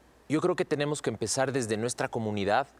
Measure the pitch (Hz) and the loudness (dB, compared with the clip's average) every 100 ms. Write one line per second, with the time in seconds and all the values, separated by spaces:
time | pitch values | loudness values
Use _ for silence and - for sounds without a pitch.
0 | - - - 151 175 175 180 143 143 147 | -20 -20 -2 0 2 0 0 0 0 -2
1 | - 110 110 - 135 131 113 107 120 - | -2 -2 -2 0 2 0 0 0 -2 -2
2 | 135 123 110 104 95 110 139 | -4 -2 -2 0 2 2 0